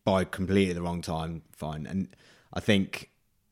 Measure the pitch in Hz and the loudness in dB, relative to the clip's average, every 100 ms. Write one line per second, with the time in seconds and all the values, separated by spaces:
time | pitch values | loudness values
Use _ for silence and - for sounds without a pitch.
0 | - 95 90 - 92 98 95 87 87 87 | 2 2 2 -2 2 4 4 0 -4 -4
1 | 85 80 82 82 - - 78 78 73 95 | -4 -4 -4 -8 -14 -10 -8 -8 -6 -4
2 | - - _ _ _ - - 101 95 - | -4 -8 _ _ _ -6 2 4 2 -4
3 | - _ _ _ _ | -14 _ _ _ _